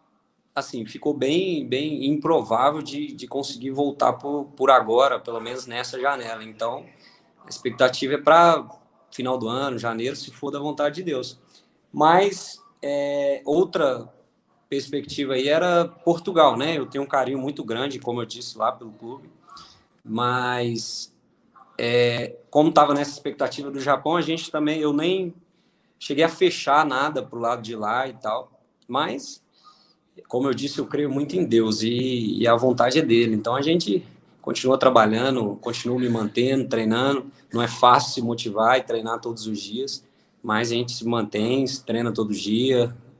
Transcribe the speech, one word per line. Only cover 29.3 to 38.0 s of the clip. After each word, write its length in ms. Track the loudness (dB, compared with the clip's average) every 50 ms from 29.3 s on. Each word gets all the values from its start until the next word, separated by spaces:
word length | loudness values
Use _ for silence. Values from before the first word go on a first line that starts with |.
| -16 -20 _ _ _ _ _ -20 -20 _ _ _ _ _ _ _ _ -20 -12 _
como 200 | -2 0 0 0
eu 60 | 0
disse, 240 | -2 -4 -6 -4 -6
eu 80 | -6
creio 240 | -4 -2 -2 -2 -2
muito 260 | -2 -2 -2 -2 -2
em 80 | -2 0
Deus 380 | 4 4 4 4 4 2 0 0
e, 560 | -2 0 -2 -2 -2 -2 -2 -2 -2 0 2
e 60 | 4 4
a 60 | 4
vontade 420 | 4 4 2 4 4 2 4 4 2
é 40 | 4
dele. 320 | 6 6 4 6 4 2
Então, 200 | 0 0 -2 -2
a 80 | 0 0
gente 420 | 2 2 2 2 0 0 -2 -2 -6 -14 _ _ _ _ _
continua 380 | -8 -6 -6 -2 2 2 2 4
trabalhando, 800 | 4 6 6 6 6 6 4 2 2 0 0 0 0 -2 -4 -6
continua 380 | -8 -8 -8 -6 -4 -2 -2 0
me 100 | 0 0
mantendo, 600 | 0 0 -2 -2 0 0 2 2 2 0 0 0
treinando. 580 | -2 0 2 2 2 2 2 2 0 -2 -4 -8 -16 _ _ _ -2
Não 100 | -2 -2
é 60 | -2
fácil 460 | 0 4 6 6 6 6